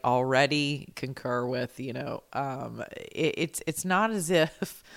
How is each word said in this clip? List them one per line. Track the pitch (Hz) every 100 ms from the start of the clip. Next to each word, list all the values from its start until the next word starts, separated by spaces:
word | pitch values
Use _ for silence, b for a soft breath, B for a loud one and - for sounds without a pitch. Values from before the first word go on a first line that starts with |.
already | 123 123 127 131 139 147 143 147 - -
concur | 131 135 135 123 123
with, | 127 123 -
you | 131
know. | 123 139 - -
Um, | - 139 131 123 113 - - -
it, | - 160 -
it's, | 165 - -
it's | 156 185
not | 185 220
as | 214 160
if, | 175 156 - 190 - B